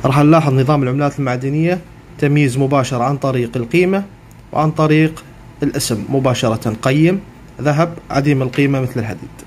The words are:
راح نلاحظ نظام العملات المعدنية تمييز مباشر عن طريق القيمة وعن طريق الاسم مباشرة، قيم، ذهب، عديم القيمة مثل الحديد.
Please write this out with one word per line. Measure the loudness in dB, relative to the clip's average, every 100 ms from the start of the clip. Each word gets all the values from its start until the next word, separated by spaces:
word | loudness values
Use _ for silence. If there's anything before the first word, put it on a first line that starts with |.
| 0
راح | 2
نلاحظ | 6 4 4
نظام | 2 2 2
العملات | 0 0 -2 -2
المعدنية | -4 -4 -4 -2 0 -2 -6 -20 -20 -2
تمييز | 0 2 2 2
مباشر | 2 2 0 -2
عن | -2 -2
طريق | -2 -2 -4 -4
القيمة | -2 0 2 0 -4 -16 -20 -20 -8
وعن | -2 -2
طريق | 0 2 4 2 -2 -20 -20 -20 -6
الاسم | -4 -4 -4 -4 -2
مباشرة، | 0 0 0 0 -2 -4 -2
قيم، | 0 2 2 0 -6 -20 -20 -6
ذهب، | -2 0 -2 -4 -4
عديم | -2 0 0
القيمة | 0 0 0 0
مثل | -2 -4
الحديد. | -6 -8 -14 -18